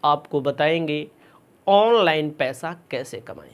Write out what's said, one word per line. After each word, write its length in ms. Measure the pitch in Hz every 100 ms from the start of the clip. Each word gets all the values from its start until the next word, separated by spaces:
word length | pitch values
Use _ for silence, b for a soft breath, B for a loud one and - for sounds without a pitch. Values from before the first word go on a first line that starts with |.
आपको 360 | 147 147 - 147
बताएंगे 680 | 135 139 151 165 160 151 147 b b b _ _ -
ऑनलाइन 640 | 202 220 233 175 156 151
पैसा 420 | 151 131 135 165 170 _
कैसे 300 | 127 135 101
कमाएं। 300 | 117 92 71